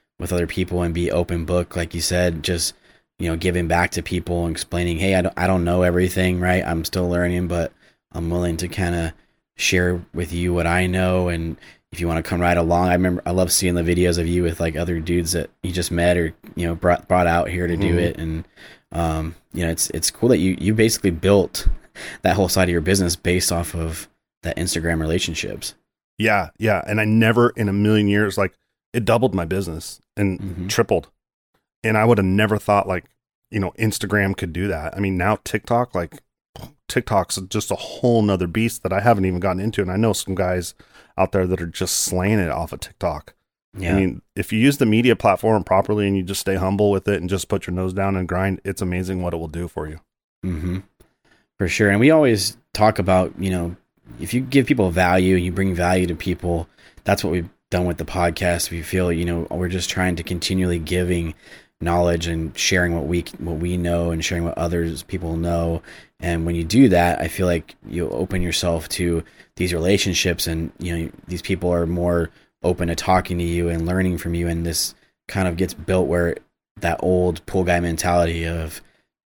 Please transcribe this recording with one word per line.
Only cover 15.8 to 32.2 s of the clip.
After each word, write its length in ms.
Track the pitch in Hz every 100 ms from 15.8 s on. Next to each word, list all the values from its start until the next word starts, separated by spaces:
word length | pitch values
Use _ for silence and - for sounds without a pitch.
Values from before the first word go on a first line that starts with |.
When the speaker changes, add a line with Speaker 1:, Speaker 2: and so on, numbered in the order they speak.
| 85
Speaker 1:
met 260 | 85 87 90
or, 160 | 82 - - -
you 100 | 85
know, 80 |
brought, 340 | 85 90 87 -
brought 180 | 90 87
out 220 | 85 -
here 180 | 90 87
to 100 | 85
do 120 | 82
Speaker 2:
Mm-hmm. 100 | 87
Speaker 1:
it. 200 | 87 -
And, 260 | 82 80 - - - - _
um, 420 | 85 82 80 80 80 _
you 100 | -
know, 60 | 85
it's, 180 | 85 -
it's 200 | - -
cool 180 | - 120
that 100 | 101
you, 180 | 95 -
you 140 | 92
basically 360 | 110 113 - 98
built 560 | 82 98 101 - - - - - - - -
that 140 | 92 87
whole 120 | 90
side 140 | 95 90
of 40 |
your 100 | 85
business 340 | 80 98 87 82
based 340 | - 90 -
off 240 | 87 85
of 340 | 85 82 80 - _ _ _
that 140 | - -
Instagram 420 | 90 - 85 80
relationships. 720 | 80 82 - 80 - - - - _ _ _ -
Speaker 2:
Yeah, 320 | 110 104 82 -
yeah. 240 | 107 92 -
And 140 | 107
I 40 | 107
never 440 | 110 110 110 120 -
in 120 | 101
a 20 |
million 360 | 101 104 107 101
years, 280 | 104 104 101
like, 160 | 95 - _ _ _
it 120 | 120 104
doubled 280 | 117 127
my 120 | 92 82
business 540 | 92 90 82 - - _ -
and 220 | 101 92
Speaker 1:
Mm-hmm. 280 | 98 87 92
Speaker 2:
tripled. 400 | 113 113 90 - _ _ _ _ _ _ _
And 120 | 113 110
I 80 |
would 140 | 113
have 60 | 107